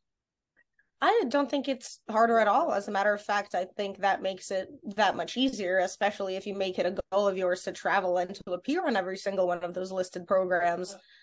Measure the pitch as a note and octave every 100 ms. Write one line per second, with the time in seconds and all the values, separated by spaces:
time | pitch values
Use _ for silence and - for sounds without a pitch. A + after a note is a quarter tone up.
0 | _ _ _ _ _ _ _ _ _ -
1 | D#4 A4+ C#4 C#4+ C#4 C#4+ C4 B3 - -
2 | - G#3+ A3+ A3+ G#3 A#3 E4 G3+ G3+ G3+
3 | G#3 G#3 - G#3 G3 F#3 F3+ - G3+ G3
4 | G3 F#3+ F#3+ F#3 - F#3+ F#3+ C#3+ G#3 G3+
5 | G3 - E3+ A#3+ C4 G#3+ F#3 F#3 F#3 -
6 | G#3 G3+ G3 F#3+ G3+ G3 F#3+ F#3 F3+ G3
7 | - G3 G3+ F#3+ F3+ F3+ - F3 F3+ F#3+
8 | F#3 F3+ F3+ G3 - F3+ - E4 E4+ G#3+
9 | F3+ F#3+ G3+ F#3+ F3 F3 F3 F3+ F#3 F#3+
10 | F3+ F3+ F3 F#3+ F#3 F3+ F3 F3 F3+ -
11 | _ _